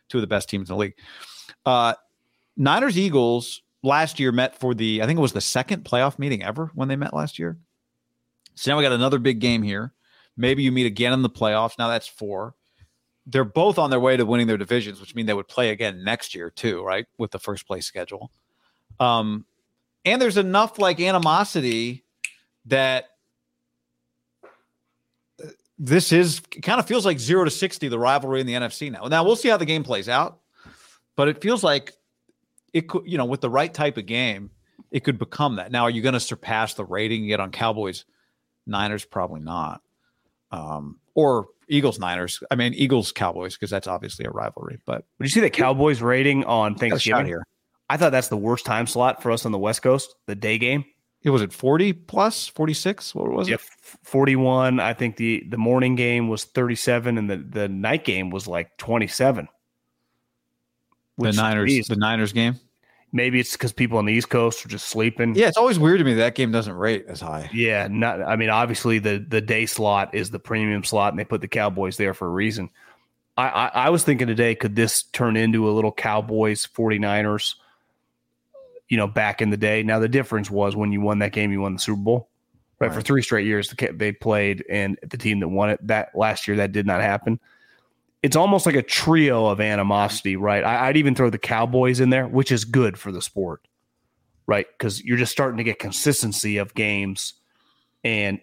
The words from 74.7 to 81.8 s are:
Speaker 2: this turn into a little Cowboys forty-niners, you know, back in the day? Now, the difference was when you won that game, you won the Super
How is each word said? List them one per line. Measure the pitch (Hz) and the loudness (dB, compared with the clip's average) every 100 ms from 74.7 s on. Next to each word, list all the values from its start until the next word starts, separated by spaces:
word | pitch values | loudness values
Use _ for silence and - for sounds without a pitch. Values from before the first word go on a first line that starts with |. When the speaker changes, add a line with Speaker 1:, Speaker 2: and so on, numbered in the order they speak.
Speaker 2:
this | 104 113 - | 0 2 0
turn | - - 120 110 | -4 -2 0 2
into | 113 110 110 | 2 4 2
a | |
little | 107 107 | 2 0
Cowboys | - 113 107 107 110 107 104 - | -2 -2 -2 0 0 0 0 -4
forty-niners, | - 113 107 101 104 107 104 - - _ _ _ _ _ _ _ _ _ - - - - | -2 0 0 0 0 0 -2 -4 -8 _ _ _ _ _ _ _ _ _ -20 -20 -20 -4
you | 117 | 0
know, | 101 | 0
back | 107 107 98 | 0 -2 0
in | 107 | -2
the | 104 | 0
day? | 107 107 | 0 0
Now, | 110 110 | 2 2
the | 113 | 2
difference | 131 127 110 101 | 0 0 -2 -2
was | 101 101 | 0 0
when | 104 104 | 0 -2
you | 101 | 0
won | 104 104 | 0 2
that | 104 | 0
game, | 107 104 | 0 -2
you | 98 | 0
won | 98 | -2
the | |
Super | 92 | -4